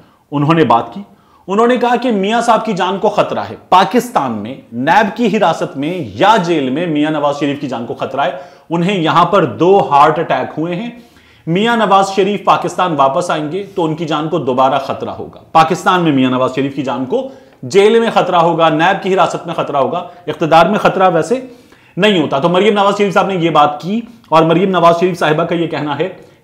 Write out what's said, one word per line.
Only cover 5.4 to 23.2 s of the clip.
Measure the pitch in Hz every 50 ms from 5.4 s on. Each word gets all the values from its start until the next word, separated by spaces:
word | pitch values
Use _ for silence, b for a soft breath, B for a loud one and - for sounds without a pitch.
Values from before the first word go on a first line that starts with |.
| 190 170 156 - 175 - -
में | 135 143 156 185 185 143 104 92
या | 110 175 202 226
जेल | 214 175 165 175 156 135 127
में | 127 156 180
मियां | 175 151 147 147 156
नवाज | 156 151 143 143 139
शरीफ | - 156 143 139 -
की | 156
जान | 127 127 120 120
को | 117 123
खतरा | - 135 127 - 135 147
है। | 180 185 B B B B B B B
उन्हें | 160 170 170 190 214 190
यहां | 156 156 139 165 175
पर | 170 208 196 165
दो | 127 107 107 156 180 196 196
हार्ट | 156 135 143 139 147 160 160 170
अटैक | 156 - 143 127 127 127 - 151
हुए | 160 175 175
हैं। | 170 233 240 233 B B B B B B B B B B 160
मियां | 165 190 214 233 240 226
नवाज | 214 185 196 196 196
शरीफ | - - 208 190 202 208 - -
पाकिस्तान | 185 156 147 - 165 - - 180 180 160
वापस | 139 135 135 131 175 175 175
आएंगे | 175 156 151 147 156 196 202
तो | 185 - 185
उनकी | 165 160 156 160 170
जान | 147 160 151 156 156
को | 175 165
दोबारा | 135 131 123 131 131 135 143 135
खतरा | - - 113 107 117 107
होगा। | 95 - - - - - - _ -
पाकिस्तान | 160 160 - 185 170 - 202 185 175
में | 170 160
मियां | 139 131 131 127
नवाज | 127 127 131 127
शरीफ | 127 143 135 139 -
की | 151
जान | 135 131 123 123 131
को | 123 214 262 262 B B B B B B B B
जेल | 123 143 196 196 214 226 226
में | 233 220
खतरा | - 196 175 180 180 170
होगा, | 165 170 165 160 165 160
नैब | 151 151 165 185 196 175
की | - 190
हिरासत | 190 185 170 147 - 165 -
में | 170 156
खतरा | - 135 156 147 139
होगा, | 131 120 160 175 - B B B B 151
इख्तिदार | 151 - 170 151 160 165 175 190
में | 208 190
खतरा | - 180 151 190 185 185
वैसे | 165 160 151 - 240 262 262 - B B B B B B B B B
नहीं | 165 190 214 202 170
होता। | 143 120 143 135
तो | 175 175
मरियम | 175 185 202 214 202
नवाज | 208 196 202 196
शरीफ | 202 202 196 175
साहब | 202